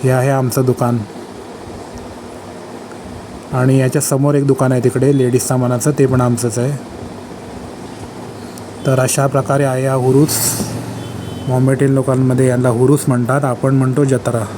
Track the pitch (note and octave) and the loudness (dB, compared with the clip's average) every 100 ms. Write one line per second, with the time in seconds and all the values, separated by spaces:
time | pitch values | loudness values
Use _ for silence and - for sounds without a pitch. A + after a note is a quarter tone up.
0 | C3 B2+ C3 C#3 B2+ C3+ C3 A#2+ B2 A#2+ | 2 2 2 2 0 0 0 2 0 0
1 | G#2 - - - - - - - - - | -4 -12 -16 -16 -16 -16 -16 -14 -14 -14
2 | - - - - - - - - - - | -14 -16 -16 -16 -16 -16 -16 -16 -16 -16
3 | - - - - - C3+ B2+ C3+ C3 C#3+ | -14 -14 -14 -16 -6 2 4 6 4 2
4 | - C#3+ C#3+ D3 C#3 C3 C3 B2+ B2 B2 | 0 2 2 2 2 2 4 4 2 2
5 | C3 C#3+ B2+ B2 - B2+ B2 B2 D3 D3 | 4 4 4 2 2 0 2 0 0 2
6 | C3+ B2+ B2 A#2 A#2+ A2+ B2 C#3+ - - | 2 4 2 2 0 -2 -2 -4 -8 -14
7 | - - - - - - - - - - | -14 -14 -16 -16 -14 -14 -14 -14 -14 -14
8 | - - - - - - - - C#3+ C3 | -14 -14 -14 -14 -14 -14 -14 -6 0 2
9 | C3 - C3+ C3+ B2+ C#3 C#3 C3 C3+ C3 | 2 2 2 0 0 0 2 0 0 2
10 | B2+ C3 A#2 - - - - - - - | 4 4 4 2 -2 -4 -6 -6 -8 -10
11 | - - - - - B2+ C3 C3+ C#3 C3+ | -10 -10 -10 -8 -2 2 4 4 2 2
12 | C3 C3 C3 B2+ C3 B2 B2 A#2 B2+ D3 | 2 2 2 4 2 4 2 4 4 4
13 | - B2 A#2 C3+ C#3 A#2+ C3+ C3+ C3 B2+ | 2 0 2 0 0 0 2 2 2 2
14 | C#3 B2+ B2 A#2 G#2 | 2 2 2 -2 -4